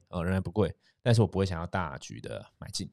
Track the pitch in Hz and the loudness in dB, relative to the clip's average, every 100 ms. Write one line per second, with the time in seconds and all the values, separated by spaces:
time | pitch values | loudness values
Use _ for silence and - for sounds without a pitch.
0 | _ 90 85 95 90 95 92 - _ _ | _ -4 0 0 0 0 0 -2 _ _
1 | 123 113 101 95 95 85 85 95 82 65 | 4 6 4 4 0 0 -4 -2 -2 -6
2 | - 57 - 52 - _ - - - | -12 -12 -10 -10 -12 _ -10 -8 -10